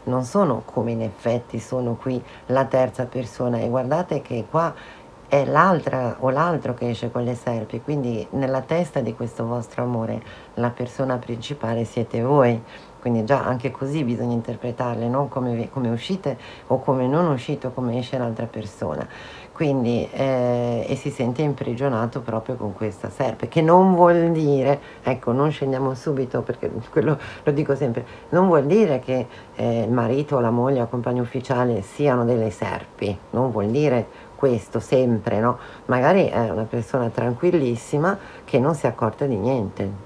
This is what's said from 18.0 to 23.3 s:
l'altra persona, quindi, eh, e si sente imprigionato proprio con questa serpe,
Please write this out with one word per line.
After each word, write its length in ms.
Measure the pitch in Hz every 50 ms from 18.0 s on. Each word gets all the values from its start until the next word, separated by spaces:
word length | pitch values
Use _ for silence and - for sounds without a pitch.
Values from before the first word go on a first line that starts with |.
| 123 120 - 131
l'altra 260 | 123 117 113 113 117
persona, 600 | 113 - 113 104 98 - - - 90 76 69 - - - - - - - - - -
quindi, 560 | - - 165 147 139 135 120 117 120 117 - -
eh, 720 | - - 135 135 131 127 123 123 123 120 120 120 120 117 - -
e 80 | 139
si 140 | 127 - 147
sente 320 | 127 - 127 117 123 -
imprigionato 800 | 156 147 139 - 143 - 120 117 135 143 127 110 113 117 - 139
proprio 340 | 120 - 110 113 110 - 127
con 200 | 113 107 104 95
questa 340 | - 113 107 101 - - 107
serpe, 380 | 98 - 135 123